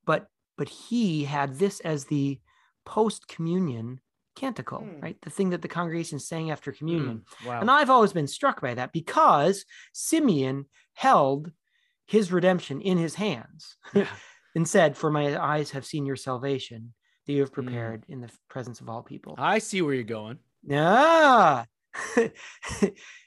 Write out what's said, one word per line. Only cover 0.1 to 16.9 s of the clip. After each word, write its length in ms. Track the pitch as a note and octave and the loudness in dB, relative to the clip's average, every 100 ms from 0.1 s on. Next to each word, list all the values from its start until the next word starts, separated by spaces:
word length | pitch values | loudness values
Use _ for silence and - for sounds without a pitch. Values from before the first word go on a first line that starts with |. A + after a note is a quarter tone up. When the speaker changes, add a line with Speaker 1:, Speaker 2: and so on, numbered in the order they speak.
| D3+ - _ _ - | -2 -2 _ _ -10
Speaker 1:
but 120 | D#3 | -10
he 560 | - - A#3+ G#3 D#3 C#3+ | -10 -6 -2 0 0 -2
had 300 | D3 C#3 C3+ | -2 -4 -2
this 200 | G3 - | -2 -2
as 240 | E3 D3+ C#3 | -6 -6 -2
the 340 | D3 C#3 C#3 _ _ _ _ - | -2 -2 -4 _ _ _ _ -6
post-communion 1120 | - A3 - - - E3 F3+ F3 A#2 A#2 C3 _ _ _ - | 0 0 0 -12 -8 -2 0 -2 -4 -8 -12 _ _ _ -10
canticle, 440 | C4 A3 - - | -8 -6 -10 -10
Speaker 2:
Hmm. 200 | A3 D#3 | -12 -12
Speaker 1:
right? 160 | D#3+ - | -12 -12
The 80 | - | -12
thing 200 | - F#3+ | -2 -2
that 100 | F3 | -2
the 60 | D#3+ | -4
congregation 500 | E3+ F3 E3 E3 C#3+ | -4 -4 -4 -6 -8
sang 300 | - E3 D#3+ | -8 -6 -6
after 220 | C#3+ - | -6 -8
communion. 520 | - D#3 E3+ B2+ A2+ - - | -8 -4 -2 -2 -6 -12 -14
Speaker 2:
Hmm. 60 | A#2+ | -8
Wow. 140 | A#2+ | -2
Speaker 1:
And 80 | A3 | 4
I've 200 | C#4+ C4 | 4 6
always 240 | C4 G#3 | 6 6
been 140 | F3 C#3 | 2 -4
struck 340 | - C#4 - | -2 -2 -2
by 120 | C3 A#2+ | -6 -6
that 160 | B2+ | -6
because 720 | E3 - - D#4 D#3 D#3 F#3+ - - - | -6 -2 4 6 6 4 0 -6 -20 -20
Simeon 720 | - - D#4+ C#4+ D3+ C3 C3+ C#3+ _ _ | -12 -2 2 4 2 0 -4 -8 _ _
held 580 | - C4 G#3 C3+ C#3 E3 - _ _ _ _ _ | -2 4 6 4 0 -4 -14 _ _ _ _ _
his 240 | G#3 F3+ | 0 2
redemption 500 | F3+ F3+ F#3 - C3+ | 2 2 2 -2 -6
in 160 | G3 F3+ | 0 0
his 180 | E3 - | 0 -4
hands 600 | G#3 A#2+ - D#3+ - _ - | -4 -6 -10 -20 -20 _ -2
Speaker 2:
Yeah. 140 | G3+ - - - | 0 0 -6 -20
Speaker 1:
<laughs> 240 | _ _ E3 | _ _ -4
and 120 | E3 | 2
said, 300 | G3+ D#3 C3+ | 4 4 2
"For 140 | D#3+ | -2
my 260 | D3+ C#3+ D3+ | 0 0 -2
eyes 320 | D3 D3+ D3 | -2 -2 -4
have 140 | C#3 C3 | -8 -8
seen 200 | D3+ C#3 | -6 -6
your 100 | C3 | -6
salvation 760 | - B2+ C#3 C3 - A2+ A#2 | -6 -6 -4 -4 -6 -14 -18